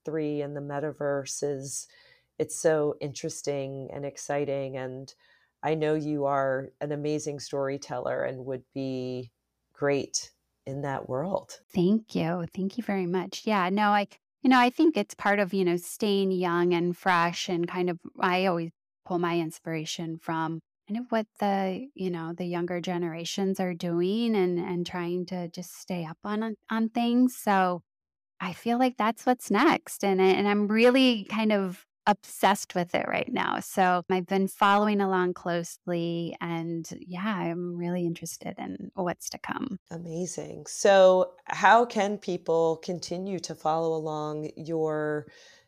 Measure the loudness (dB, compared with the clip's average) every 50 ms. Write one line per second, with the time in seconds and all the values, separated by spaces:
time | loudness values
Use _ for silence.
0 | -8 -4 -4 -2 -2 -2 -2 -4 -4 -6 -6 -8 -8 -6 -6 -4 -4 -4 -4 -4
1 | -2 -2 -2 -2 -4 -6 -6 -4 -4 -4 -4 -4 -6 -8 -10 -10 -10 -12 -20 -20
2 | _ _ _ _ _ _ _ -6 -6 -6 -4 0 2 4 4 4 2 0 -2 -4
3 | -8 -10 -8 -8 -8 -8 -8 -6 -6 -4 -4 -4 -4 -6 -8 -10 -10 -10 -10 -8
4 | -8 -8 -10 -10 -6 -4 -2 -2 -2 -2 -2 -4 -4 -6 -6 -6 -8 -8 -8 -10
5 | -14 -16 -20 _ _ _ _ _ _ _ _ -6 -2 -2 0 0 2 2 0 0
6 | 0 -2 -2 0 0 2 2 2 2 2 0 -2 -4 -8 -10 -8 -6 -6 -4 -4
7 | -2 -2 -2 -2 -4 -6 -8 -8 -8 -6 -4 -2 -2 -2 -4 -6 -8 -8 -6 -4
8 | -4 -2 -2 -2 -2 -4 -4 -6 -8 -8 -8 -8 -10 _ -8 -6 -4 -4 -4 -4
9 | -4 -6 -6 -8 -10 -12 _ _ _ _ _ _ _ _ _ -2 0 2 2 2
10 | 0 -4 -6 -8 -8 -10 _ _ _ _ _ _ -12 -10 -8 -6 -4 -4 -4 -6
11 | -6 -4 -4 -4 -4 -2 -4 -4 -4 -6 -20 -20 _ _ 0 4 4 4 4 2
12 | 0 -2 -2 -2 0 0 0 -2 -4 -8 -6 -6 -6 -6 -6 -6 -6 -4 -2 -2
13 | -2 -2 -2 -2 -4 -6 -8 -6 -2 0 2 2 2 2 2 2 2 4 4 2
14 | 0 -2 -8 _ _ _ _ _ 4 6 6 6 6 4 4 4 4 4 4 2
15 | -2 -4 -4 -2 2 2 4 4 2 2 2 2 2 2 2 0 -2 -6 -6 -2
16 | 0 2 2 2 2 2 2 0 0 2 2 2 4 4 2 2 2 0 -2 0
17 | 2 2 4 4 4 2 0 -4 -4 -4 -2 -2 -2 -2 -2 -2 -2 -2 -2 -4
18 | -10 -14 -6 -2 0 0 2 2 2 2 0 0 -2 -6 -10 _ _ _ _ _
19 | -8 -4 -2 0 0 0 0 0 -2 -2 -6 -10 -8 -6 -6 -6 -6 -6 -8 -8
20 | -6 -8 -8 -8 -6 -4 -4 -2 -2 -4 -4 -6 -10 _ _ _ _ -8 -8 -6
21 | -4 -2 -2 -2 -2 _ _ -2 0 0 0 0 0 -2 -4 -6 -8 -12 -8 -6
22 | -4 -4 -4 -4 -6 -6 -6 -6 -6 -4 -4 -4 -2 -4 -4 -4 -4 -4 -2 -2
23 | -2 -4 -6 -6 -8 -6 -4 -2 -2 0 0 0 -2 -4 -4 -4 -4 -2 0 0
24 | 0 0 0 0 0 2 2 2 2 2 2 0 -2 -2 -2 -4 -4 -4 -4 -6
25 | -4 -4 -4 -4 -4 -4 -6 -6 -6 -8 -8 -12 -12 -12 -14 -14 -10 -8 -6 -6
26 | -6 -8 -10 _ -8 -6 -4 -4 -4 -4 -8 -10 _ -4 -2 0 0 0 0 0
27 | 0 2 4 4 4 4 2 -2 0 2 4 4 4 2 0 -2 -8 _ _ _
28 | _ _ _ _ _ _ _ -8 -8 -8 -8 -6 -2 -2 2 2 2 0 2 0
29 | -2 -2 -2 0 2 0 0 0 2 0 2 4 6 4 4 2 -2 -8 -8 -2
30 | 0 2 4 6 6 6 6 4 4 2 2 2 2 2 4 6 6 8 8 8
31 | 6 4 4 2 -2 -4 -2 0 2 4 4 4 2 0 -4 -8 -14 _ _ _
32 | 2 2 2 2 0 -14 -4 2 2 2 2 2 -2 -4 -2 -2 -2 0 -2 -4
33 | -2 -2 -2 -2 -2 -2 -4 -2 -2 -2 -2 -4 -4 -4 0 2 2 4 2 0
34 | 0 0 -2 -2 -2 0 0 0 0 0 0 2 4 4 6 6 4 4 2 2
35 | 2 2 2 2 2 0 -2 -4 -4 -2 -2 -2 -4 -6 -10 -12 -6 -4 -2 -2
36 | -2 -2 -2 -4 -4 -6 -6 -6 -6 -4 -4 -4 -4 -4 -6 -6 -8 -10 -12 -14
37 | -12 -12 -8 -6 -4 -4 -2 -2 -2 -4 -4 -4 -6 -6 -6 -4 -4 -2 -2 -2
38 | -2 -2 -4 -6 -10 -12 -12 -12 -12 -12 -10 -10 -10 -10 -10 -12 -12 -12 -6 -4
39 | -4 -4 -4 -6 -8 -12 -12 -10 -8 -6 -6 -6 -6 -8 -10 -12 _ -14 -12 -12
40 | -10 -8 -6 -6 -6 -6 -8 -10 -10 -12 -12 -14 -14 -12 -4 2 6 8 10 10
41 | 10 10 10 8 4 0 -2 _ -8 -8 0 6 8 8 8 8 6 4 0 0
42 | 0 0 -2 -4 -4 -4 -4 -4 0 2 2 4 4 2 2 -2 -4 -8 -6 -6
43 | -6 -8 -6 -6 -6 -6 -6 -6 -6 -8 -8 -4 -2 0 0 0 0 0 -2 -2
44 | -2 -4 -4 -4 -4 -4 -4 -6 -6 -8 -10 -10 -8 -4 -2 0 0 0 0 -2
45 | -2 -2 -2 -4 -6 -10 -18 -20 -20 -20 -20 _ _